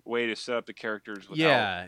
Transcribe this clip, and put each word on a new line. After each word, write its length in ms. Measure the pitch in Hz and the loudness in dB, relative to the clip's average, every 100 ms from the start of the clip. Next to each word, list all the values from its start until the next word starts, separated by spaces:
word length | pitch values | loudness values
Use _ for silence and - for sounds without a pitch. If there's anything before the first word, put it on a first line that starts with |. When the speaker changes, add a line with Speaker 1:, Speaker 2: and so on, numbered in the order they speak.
Speaker 1:
way 240 | - 120 117 | -4 -2 0
to 80 | 107 | -2
set 200 | - 117 | -4 -4
up 80 | 110 | -4
the 80 | |
characters 560 | - 113 104 - 101 95 | -8 -6 -6 -8 -14 -6
without 80 | 156 160 | 2 4
Speaker 2:
Yeah, 420 | 131 104 90 | 4 2 -2